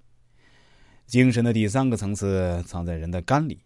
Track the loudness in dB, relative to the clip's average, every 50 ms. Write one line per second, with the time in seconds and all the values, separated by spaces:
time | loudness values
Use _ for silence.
0 | -20 -20 -20 _ _ _ _ -20 _ -20 -20 _ _ _ -20 -20 -20 -20 -20 -20
1 | _ 0 4 6 6 6 4 2 2 2 2 2 0 0 0 0 0 0 0 -2
2 | -2 -4 -6 -4 -2 -2 0 0 0 0 -2 -4 -6 -8 -8 -8 -6 -6 -6 -6
3 | -6 -6 -6 -6 -2 0 0 0 0 -2 -6 -10 _